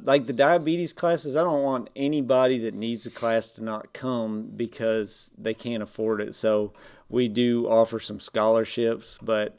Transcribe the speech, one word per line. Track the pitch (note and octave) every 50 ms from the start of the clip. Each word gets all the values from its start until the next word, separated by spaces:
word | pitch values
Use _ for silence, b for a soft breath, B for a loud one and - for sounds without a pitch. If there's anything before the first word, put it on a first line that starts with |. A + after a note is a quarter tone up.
| -
like, | C3+ C#3 D3 A#2+ B2
the | B2
diabetes | A#2 C3+ D3+ E3+ F3 D3+ D#3+ E3 F3 F3 D#3 -
classes, | - - E3+ E3+ D3+ - D3 C3
I | D3+
don't | F3 F3+ D3+ C#3+ C#3
want | C3+ C3 B2 A2+ - -
anybody | - C#3 C#3+ D3+ D3 C3 A#2+ C3 B2+ C3 B2+ C3 A#2+
that | A2+ A2 G#2
needs | G2+ A2 A#2 A#2 G#2+ -
a | B2
class | - - A#2 A2+ A2+ A2+ A2 -
to | - - A2
not | A2 G#2+ G#2+ - - -
come | - B2+ C3 B2+ A#2+ A2+ A2 G#2+ G#2+ A2 - G#2+
because | G#2 A#2 A2 - - A2+ A2+ A2 A2 G#2 G#2 - - - - _ G2
they | A2 A2 A2+
can't | - - A#2+ A#2 G#2+ G#2
afford | - - - A2 A2 A2 G#2
it. | G#2 G#2+ G#2
So | - - A2 G#2+ G#2+ G#2+ G#2 - B B B B B B B
we | A2 B2 B2 A2+
do | G#2 A#2+ B2 A#2+ A#2+ A#2 A#2+ G#2
offer | A2+ A2+ A#2 - A#2 A2
some | - - G#2+ G2+
scholarships, | - - - A2+ G#2+ A2 A2+ A2+ A2+ - - B2 A#2 A2+ A2+ - - - - -
but | - - A2+ G#2+ G#2+ G#2+ -